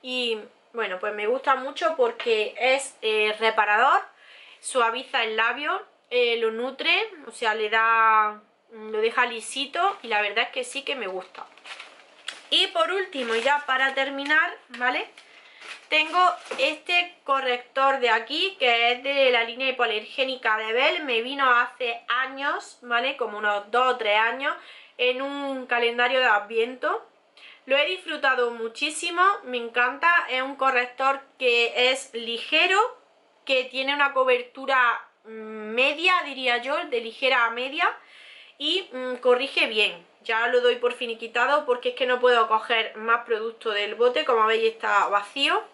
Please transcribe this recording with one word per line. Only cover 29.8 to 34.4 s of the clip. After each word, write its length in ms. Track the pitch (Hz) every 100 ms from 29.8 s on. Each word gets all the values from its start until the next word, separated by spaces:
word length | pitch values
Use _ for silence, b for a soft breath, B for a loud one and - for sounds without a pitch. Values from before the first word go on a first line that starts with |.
| 247 277 339 339 -
Es 140 | 254
un 140 | 269 269
corrector 640 | 262 254 247 - 269 277 - _
que 500 | 254 240 233 226 247
es 240 | 269 -
ligero, 640 | 233 226 226 - 311 359 392 480 - _ _ _ _ -
que 180 | 262
tiene 320 | 247 254 269 285
una 180 | 277
cobertura 920 | 269 254 247